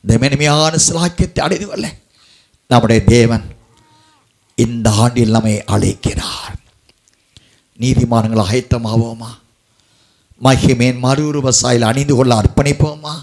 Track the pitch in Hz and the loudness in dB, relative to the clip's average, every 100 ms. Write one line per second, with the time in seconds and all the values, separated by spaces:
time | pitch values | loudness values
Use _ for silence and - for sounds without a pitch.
0 | 98 113 131 139 151 147 156 160 - 170 | 0 0 0 0 0 2 0 0 -2 0
1 | 175 170 180 - - 175 202 - 214 - | -4 -2 -4 -2 -4 -4 -6 -10 -10 -12
2 | _ _ _ _ _ _ _ 123 113 113 | _ _ _ _ _ _ _ 2 4 2
3 | - 120 113 113 - - _ _ _ _ | 4 4 4 0 -6 -18 _ _ _ _
4 | _ _ _ _ _ - 117 117 110 104 | _ _ _ _ _ -2 -2 0 0 2
5 | 123 123 113 113 110 107 - 104 95 101 | 0 2 2 2 0 -4 -2 -2 -2 -4
6 | - - - - - - _ _ _ _ | -6 -6 -8 -12 -14 -18 _ _ _ _
7 | _ _ _ - _ _ _ - 120 127 | _ _ _ -20 _ _ _ -6 -2 0
8 | 120 117 110 110 98 123 123 120 113 113 | 2 0 0 -2 0 -2 -2 -4 -2 -2
9 | 117 113 113 117 _ _ _ _ _ _ | -2 -6 -16 -18 _ _ _ _ _ _
10 | _ _ _ _ 123 131 139 123 123 123 | _ _ _ _ 2 2 2 2 2 0
11 | 127 135 151 147 131 123 123 120 113 127 | -2 0 0 -2 0 0 2 2 2 0
12 | 143 131 131 117 104 - 143 143 151 151 | 0 2 4 2 2 2 0 0 -2 -4
13 | 151 156 | -14 -14